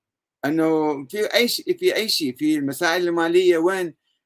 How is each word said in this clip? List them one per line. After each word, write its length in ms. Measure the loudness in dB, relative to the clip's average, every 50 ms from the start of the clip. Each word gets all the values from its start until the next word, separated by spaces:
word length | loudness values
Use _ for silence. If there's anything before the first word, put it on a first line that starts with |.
| _ _ _ _ _ _ _ _ -4
أنه 640 | -2 0 2 2 2 2 2 0 0 -2 -4 -8
في 280 | -8 -4 -4 -4 0 2
أي 140 | 2 2 2
شيء، 300 | 0 -4 -4 -4 -4 0
في 160 | 0 0 0
أي 140 | 0 -2 -2
شيء، 280 | -2 -2 -2 -4 -4
في 200 | -2 -2 0 0 0
المسائل 500 | -2 -4 -4 -2 -2 0 0 0 0 -2
المالية 500 | 0 0 0 2 2 4 4 4 4 4
وين، 360 | 2 0 0 0 -4 -6 -8 _ _ _ _ _ _